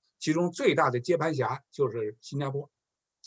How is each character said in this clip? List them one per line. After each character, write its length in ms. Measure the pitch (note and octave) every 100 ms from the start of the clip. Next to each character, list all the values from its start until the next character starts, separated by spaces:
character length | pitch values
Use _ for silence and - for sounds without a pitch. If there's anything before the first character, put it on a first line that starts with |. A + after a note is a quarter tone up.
| _ _
其 160 | D#3
中 180 | D#3 F3
最 220 | F3 C4
大 160 | D#3 C#3+
的 100 | A#2+
接 180 | B2 E3
盘 180 | D#3+ C3+
侠 280 | A2+ B2+ _
就 160 | - C3
是 300 | A#2 G#2+ A2
新 200 | - C#3
加 100 | C#3
坡。 200 | C#3 D3 _ _ _ _ _